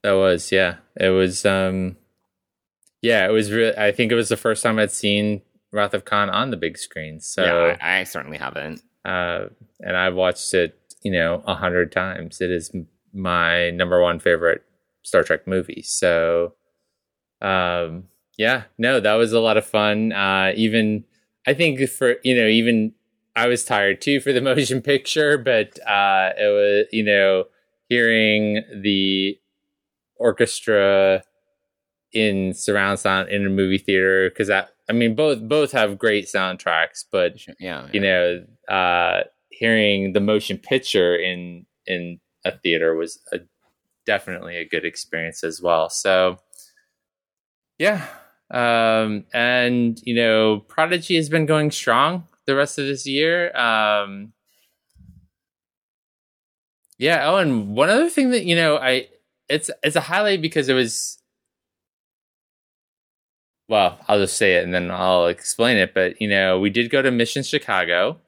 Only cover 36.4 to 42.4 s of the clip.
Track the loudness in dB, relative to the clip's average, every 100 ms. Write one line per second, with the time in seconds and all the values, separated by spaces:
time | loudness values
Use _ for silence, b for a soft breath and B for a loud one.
36.4 | -2 -4 -2 0 0 -6 -6 -2 -2 -4
37.4 | -20 -14 -12 -12 -6 -2 0 2 0 -2
38.4 | -10 _ -4 0 0 2 0 -2 -4 _
39.4 | _ -4 0 2 2 2 0 0 0 0
40.4 | -2 -10 -4 -4 0 2 2 0 -2 -6
41.4 | -12 -16 -20 _ -8 -8 -8 -14 _ _